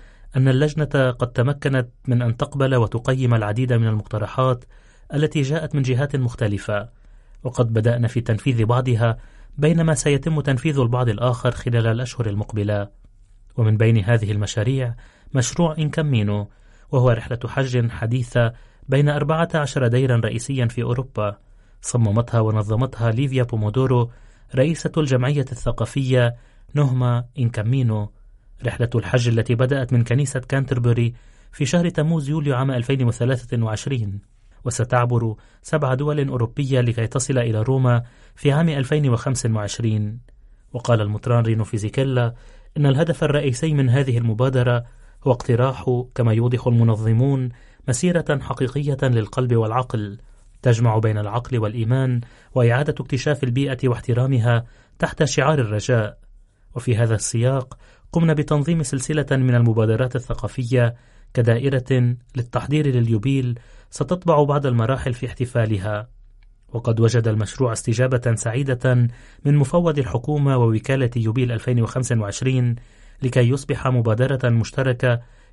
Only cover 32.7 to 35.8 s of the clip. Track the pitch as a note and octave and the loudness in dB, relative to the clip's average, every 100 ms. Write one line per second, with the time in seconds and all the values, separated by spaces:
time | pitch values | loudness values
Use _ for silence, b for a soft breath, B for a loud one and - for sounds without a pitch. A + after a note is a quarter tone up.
32.7 | B2 B2 C3+ A#2+ - A#2+ B2+ - A#2 A2 | 0 0 0 0 0 0 -2 -2 -2 -2
33.7 | A2 - B2+ G2+ G2+ - _ b b B2 | -4 -4 -4 -4 -8 -14 _ b b -6
34.7 | A#2+ A#2+ B2 B2 A#2+ A#2 G#2+ b b - | -4 0 2 2 0 -2 -6 b b -4
35.7 | D#3 | -2